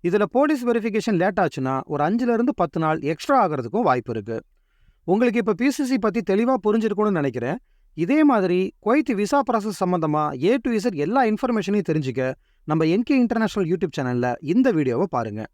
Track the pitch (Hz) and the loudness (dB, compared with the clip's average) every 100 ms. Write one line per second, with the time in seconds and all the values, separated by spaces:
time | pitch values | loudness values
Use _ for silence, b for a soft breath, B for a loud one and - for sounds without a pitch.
0 | 175 202 202 247 294 294 240 233 220 208 | 0 0 2 2 2 0 0 0 0 -2
1 | 226 185 185 190 170 - 131 135 - 147 | 0 0 0 2 -2 -2 -4 -4 -4 -2
2 | 147 226 240 226 247 - 175 - 160 160 | 0 0 0 0 0 0 -2 0 -2 -2
3 | 139 160 - 277 190 147 117 196 202 127 | -4 -6 0 2 2 -2 -4 -2 0 0
4 | 123 113 101 113 - _ _ _ _ _ | -2 -8 -6 -8 -10 _ _ _ _ _
5 | - 196 240 226 214 180 262 269 262 254 | 0 2 2 2 0 0 0 0 -2 0
6 | 214 196 196 196 233 262 208 220 214 196 | 0 -2 0 0 2 0 2 0 0 0
7 | 208 180 139 120 120 208 _ _ _ - | 0 0 -2 -2 -4 -6 _ _ _ -6
8 | 170 294 302 233 185 180 190 _ 208 277 | 0 4 4 4 2 0 -2 _ 0 2
9 | 285 202 208 285 269 233 208 190 180 180 | 2 -2 2 0 2 -2 -2 -4 0 0
10 | 156 151 151 135 160 254 247 226 220 165 | 0 0 -2 0 0 0 0 -2 -2 -2
11 | 147 254 233 214 254 226 190 208 175 156 | 0 2 2 0 -2 -2 0 -2 0 -2
12 | 131 120 131 131 _ _ - 156 160 190 | -2 -4 -4 -6 _ _ -4 0 2 0
13 | 240 269 233 233 220 214 170 175 170 - | 2 2 2 2 0 0 -2 0 -2 -2
14 | 127 123 123 120 143 202 262 165 131 120 | -2 0 -2 -4 0 2 4 2 2 0
15 | 190 131 113 104 - | 0 -2 -4 -8 -12